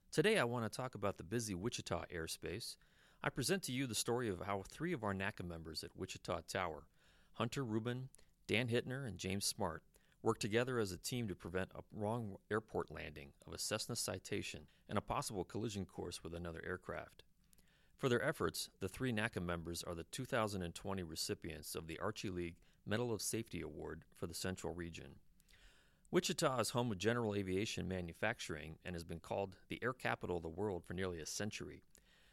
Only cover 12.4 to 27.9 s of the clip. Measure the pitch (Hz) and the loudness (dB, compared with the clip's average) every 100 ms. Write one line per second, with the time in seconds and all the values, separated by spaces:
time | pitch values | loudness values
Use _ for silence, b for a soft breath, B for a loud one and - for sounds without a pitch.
12.4 | - 107 - 92 - 78 80 76 71 - | 0 0 0 -2 -2 -4 -8 -10 -14 -16
13.4 | - 85 - 107 - 120 - 95 - 101 | -10 -4 0 0 0 -2 -2 -2 -2 -4
14.4 | - - 76 - - - - 120 240 220 | -4 -8 -12 -18 -2 -2 0 0 0 -2
15.4 | - 104 113 98 90 - 87 - 85 87 | -2 -2 -2 -2 -4 -4 -6 -6 -8 -6
16.4 | 87 82 - 92 - 82 - - - - | -6 -6 -4 -4 -4 -6 -8 -14 -20 -20
17.4 | - - - - - - 135 120 147 - | -20 -20 -20 -20 -20 0 4 4 4 2
18.4 | 87 - - - 95 - 131 107 110 101 | 2 0 -6 -4 -4 0 0 2 2 0
19.4 | 87 85 82 85 - 85 82 - 127 127 | 0 0 0 -4 -4 -4 -6 -6 0 2
20.4 | 110 101 85 - 101 98 85 80 - 98 | 2 2 -2 -2 -2 -2 -2 -2 -2 -2
21.4 | 82 78 76 - 80 80 101 110 101 90 | -4 -6 -6 -6 -6 -2 -2 -2 -2 -2
22.4 | 85 - - - - 110 123 107 - 110 | -2 -6 -16 -10 -2 0 2 0 0 -2
23.4 | 113 82 78 80 78 80 - - 90 - | -2 -4 -4 -6 -6 -8 -10 -6 -6 -2
24.4 | 92 92 82 85 85 80 69 - - - | -2 0 -2 -2 -4 -6 -12 -16 -20 -20
25.4 | - - - - - - - 175 - 170 | -20 -20 -20 -20 -20 -20 0 2 2 4
26.4 | 151 127 107 123 123 95 101 120 110 101 | 4 6 4 4 2 4 4 4 4 4
27.4 | 95 92 110 - 90 | 4 4 2 0 0